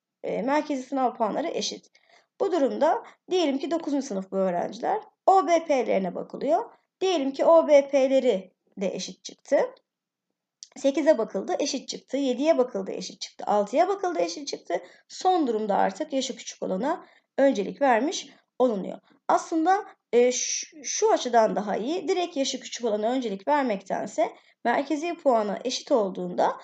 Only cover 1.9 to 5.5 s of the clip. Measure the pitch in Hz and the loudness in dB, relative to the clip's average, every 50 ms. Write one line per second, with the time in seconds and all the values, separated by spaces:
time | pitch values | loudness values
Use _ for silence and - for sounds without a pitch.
1.9 | _ _ _ _ _ _ _ _ _ - - 381 339 330 277 233 208 214 262 320 | _ _ _ _ _ _ _ _ _ -4 -2 0 2 2 2 0 0 2 2 2
2.9 | 392 466 466 - - _ _ - 349 370 339 285 262 269 - 277 339 320 - 311 | 2 0 -4 -10 -20 _ _ -2 0 0 2 2 0 -2 -2 -2 -4 -4 -2 -2
3.9 | 277 277 262 - 202 190 190 - 196 196 190 190 175 175 - - - - - - | -2 -2 -2 -2 -4 -6 -6 -4 -2 0 0 0 0 -2 -2 -4 -6 -6 -4 -2
4.9 | - 427 - - _ _ - - 381 381 370 - | -2 -4 -4 -10 _ _ 2 4 4 4 6 4